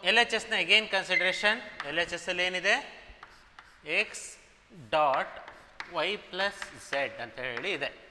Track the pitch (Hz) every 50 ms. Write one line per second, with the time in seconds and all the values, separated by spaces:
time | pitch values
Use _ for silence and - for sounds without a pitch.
0 | - 180 214 233 240 233 226 214 - - 220 196 175 165 202 220 214 - 196 190
1 | 175 170 185 175 180 185 185 - - 208 220 247 - - - - - 143 147 170
2 | 175 165 170 165 - 190 180 180 180 185 185 180 170 196 220 277 277 - - -
3 | - - - - - - - - - - - - - - - - - 151 165 196
4 | 214 - - - - - - - - - - _ _ _ 233 180 127 107 160 156
5 | 151 143 131 151 190 - - - - - - - - - - - - - 175 165
6 | 147 110 - - - - - 180 196 202 196 - - - - 110 - - - 139
7 | 139 120 - - 117 113 - 131 123 131 117 120 160 196 185 143 139 123 - -
8 | - -